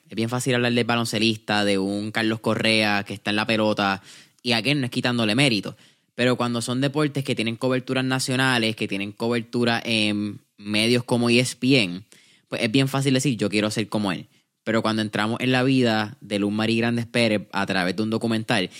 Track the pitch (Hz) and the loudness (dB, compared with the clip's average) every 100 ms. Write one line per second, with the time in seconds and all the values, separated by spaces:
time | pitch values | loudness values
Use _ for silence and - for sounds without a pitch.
0 | _ 101 113 127 135 123 120 120 113 120 | _ -4 -2 -2 0 0 2 2 2 0
1 | 117 110 113 110 - 104 104 98 98 101 | 0 0 0 0 -2 0 2 2 0 -2
2 | 107 117 113 110 113 110 113 110 107 101 | -4 -2 -2 -2 -2 0 2 2 2 0
3 | 98 101 - 104 107 110 107 104 101 98 | -4 -6 -4 -2 0 2 2 2 0 -2
4 | - - - _ 123 117 113 147 120 127 | -8 -20 -20 _ -2 -2 0 -2 -2 -2
5 | 123 120 110 113 143 107 - - - _ | -2 0 0 2 2 2 -4 -12 -20 _
6 | _ - 123 120 120 120 113 123 139 143 | _ 0 0 2 0 -2 -2 -2 0 0
7 | 151 143 135 117 113 113 127 127 127 131 | -2 -2 -2 -2 -4 -2 -2 -2 -2 -2
8 | 131 131 131 127 131 123 110 110 104 98 | 0 -2 -2 0 2 2 2 0 -4 -4
9 | 101 101 117 120 113 123 120 117 - 113 | -6 -4 -2 -2 -2 0 0 0 0 0
10 | 107 104 104 101 _ - 104 107 113 123 | 0 0 -4 -8 _ -14 -4 0 2 2
11 | 117 123 120 120 127 - 127 135 95 90 | 2 0 4 2 2 0 2 2 2 -4
12 | - - _ _ _ - 113 127 135 139 | -14 -20 _ _ _ -4 0 2 2 0
13 | 135 127 147 110 104 104 107 117 101 110 | 2 2 2 0 0 0 0 -2 -2 -2
14 | 101 85 113 _ _ _ - 113 107 110 | -2 -4 -8 _ _ _ -2 0 2 0
15 | 110 104 107 117 123 127 131 131 120 110 | 0 -2 -2 -2 0 2 2 4 4 2
16 | 107 - 101 104 104 107 110 113 117 117 | -2 -8 -6 -2 0 0 0 2 0 -2
17 | 113 120 117 104 95 98 98 92 90 92 | -2 0 2 0 -2 -4 -2 0 0 -2
18 | 110 113 117 113 110 117 92 | -2 -2 -2 -2 0 -2 -2